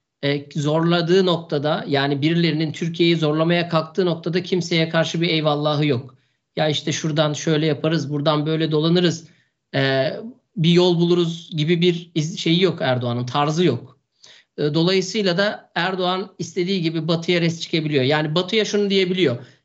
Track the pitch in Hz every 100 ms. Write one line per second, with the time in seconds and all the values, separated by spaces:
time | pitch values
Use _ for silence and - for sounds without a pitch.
0 | _ _ 143 143 143 151 147 156 165 175
1 | 165 190 185 165 165 147 147 175 202 139
2 | 143 143 147 170 170 160 156 - 170 165
3 | 170 170 151 156 160 175 170 165 160 -
4 | 180 165 170 170 180 185 170 170 160 165
5 | 160 170 170 160 151 147 151 147 151 120
6 | - - _ _ _ - 156 147 - 147
7 | 165 151 151 143 - 156 160 143 160 165
8 | 131 147 151 151 147 160 156 151 160 175
9 | 175 - - _ _ _ _ 139 135 135
10 | 135 - 233 - _ - 165 175 180 170
11 | 170 175 165 165 - 151 147 175 175 170
12 | - - 151 208 170 170 185 170 135 127
13 | 120 120 123 147 147 156 180 120 - _
14 | _ _ - - _ - 147 151 170 190
15 | 185 226 190 175 202 - - - 180 185
16 | 180 185 202 - 175 - 175 196 165 165
17 | 156 165 165 175 170 165 - 160 156 143
18 | 127 151 151 156 185 220 208 208 202 190
19 | 180 185 156 120 - _